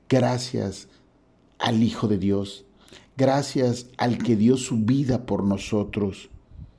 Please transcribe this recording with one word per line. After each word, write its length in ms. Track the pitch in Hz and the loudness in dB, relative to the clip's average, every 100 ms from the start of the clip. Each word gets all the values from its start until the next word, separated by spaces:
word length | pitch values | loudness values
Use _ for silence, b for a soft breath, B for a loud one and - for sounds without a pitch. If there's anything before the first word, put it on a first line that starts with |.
| - | 0
gracias 800 | 131 123 123 - 113 101 90 - b b _ _ _ _ - | 2 2 0 -4 -4 -4 -6 -16 b b _ _ _ _ -6
al 220 | 117 113 | 0 2
Hijo 280 | 113 - 113 | 2 0 0
de 80 | 104 | 0
Dios, 480 | 98 98 98 - - b b b b - | 2 0 -2 -10 -20 b b b b 0
gracias 720 | 135 135 135 139 127 117 - - | 2 2 0 0 0 0 -6 -4
al 200 | 123 107 | -2 0
que 180 | 110 110 | 2 4
dio 220 | 113 127 | 4 4
su 220 | - 120 | 0 0
vida 460 | 107 135 127 123 - | 2 2 2 -2 -2
por 200 | 101 98 | -2 0
nosotros, 840 | 98 - 107 98 104 101 95 - - _ - - | -2 -2 -2 -2 -2 -4 -4 -14 -20 _ -20 -20